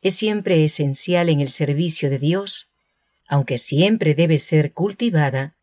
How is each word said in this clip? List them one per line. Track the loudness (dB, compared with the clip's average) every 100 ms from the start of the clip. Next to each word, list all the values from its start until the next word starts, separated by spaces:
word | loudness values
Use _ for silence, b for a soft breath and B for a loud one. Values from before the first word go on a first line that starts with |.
es | 0
siempre | 0 0 -2 2 2
esencial | 2 0 -2 -2 -2 0 2
en | 0
el | 0
servicio | -2 -2 0 -2 -2 -2
de | 0
Dios, | 0 -2 -2 -8 -8 _ _ _ _ _ _
aunque | -2 0 -4
siempre | -2 2 2 2 0
debe | 2 2 2
ser | 2 0 0
cultivada | -2 -6 -2 -2 0 0 -2 -6 _